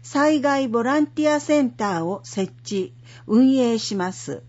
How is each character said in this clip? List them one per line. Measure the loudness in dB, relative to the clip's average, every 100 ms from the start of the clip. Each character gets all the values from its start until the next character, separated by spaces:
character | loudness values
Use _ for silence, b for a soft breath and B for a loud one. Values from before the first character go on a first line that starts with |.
災 | -6 0 2 2
害 | 2 0 0
ボ | 0
ラ | 0 0
ン | 0
テ | 0
ィ | 0
ア | 0
セ | 2 2
ン | 0
タ | -2 -4 -2
ー | -4
を | -6
設 | -8 -6 -6 -8
置、 | -8 -6 -6 -10 B B 0
運 | 4 4
営 | 4 2 0
し | -4 -4
ま | -6
す。 | -8 -12 -12